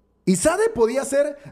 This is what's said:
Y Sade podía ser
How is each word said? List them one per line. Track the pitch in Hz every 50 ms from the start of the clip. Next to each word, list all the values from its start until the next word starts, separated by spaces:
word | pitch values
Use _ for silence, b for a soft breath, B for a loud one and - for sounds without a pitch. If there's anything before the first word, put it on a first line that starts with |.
| _ _ _ _ _
Y | 180 190
Sade | - - 302 339 392 440 453 -
podía | 233 226 220 254 269 269
ser | - 277 277 285 294 285 B B B